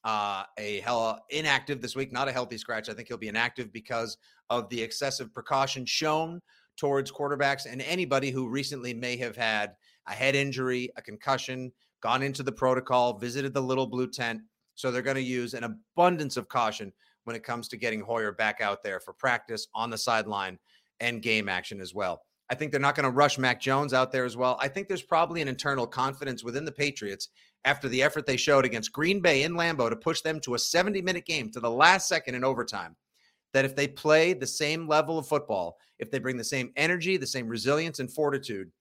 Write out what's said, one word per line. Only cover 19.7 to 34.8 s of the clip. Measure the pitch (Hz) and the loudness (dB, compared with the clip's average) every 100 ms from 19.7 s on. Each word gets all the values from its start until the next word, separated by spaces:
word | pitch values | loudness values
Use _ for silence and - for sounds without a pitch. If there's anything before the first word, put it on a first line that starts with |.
on | 110 117 | -6 -4
the | 113 | -2
sideline, | - 113 104 101 95 92 _ _ _ _ | 0 0 0 -4 -4 -8 _ _ _ _
and | 120 117 | -2 -2
game | 113 110 101 | 0 2 2
action | 92 - 101 | -2 -4 -10
as | 92 | -10
well. | 98 92 85 _ _ - | -4 -4 -4 _ _ -8
I | |
think | 131 151 | -6 -2
they're | 143 | 2
not | 143 | 2
gonna | 143 139 | 2 2
rush | 123 143 135 | 6 4 6
Mac | 127 123 | 2 2
Jones | 131 135 143 | 2 2 4
out | 131 131 | 2 2
there | 131 | 0
as | 123 117 | -2 0
well. | 127 127 | 0 2
I | 135 | -2
think | 160 196 | -4 -4
there's | 185 | -6
probably | - 165 170 170 | 2 2 2 0
an | 139 | -4
internal | 127 143 135 117 | -2 -2 -2 -2
confidence | 127 131 139 139 120 | 0 -2 -2 -6 -6
within | 113 131 | -6 -4
the | 156 | -6
Patriots | 139 147 139 104 98 - _ _ _ | -2 -2 -2 -8 -8 -10 _ _ _
after | 131 143 135 | 0 2 0
the | 127 | 4
effort | 143 156 143 | 4 4 0
they | 127 | 2
showed | - 139 | 6 6
against | 127 113 107 | 6 0 -4
Green | - 160 196 | -2 2 4
Bay | 175 139 | 6 4
in | 151 | 2
Lambeau | 170 170 156 117 | 2 0 2 0
to | 113 | 2
push | 165 160 | -2 0
them | 160 156 | -2 -2
to | 131 | -2
a | 120 | -2
seventy-minute | - 170 190 196 185 175 | 2 2 2 0 -2 -4
game | - 156 110 | -2 -4 -4
to | 120 | -2
the | 117 | 0
last | 120 165 190 - | 6 8 6 4
second | 165 147 127 | 0 -2 0
in | |
overtime, | 131 120 117 104 82 82 _ _ _ _ _ | 0 0 -4 -6 -8 -14 _ _ _ _ _
that | 135 | 2
if | 135 | 2
they | 135 143 | 0 -2
play | 139 156 156 170 | 0 6 6 6
the | 180 131 | 2 -2
same | - 151 160 | -2 -2 -2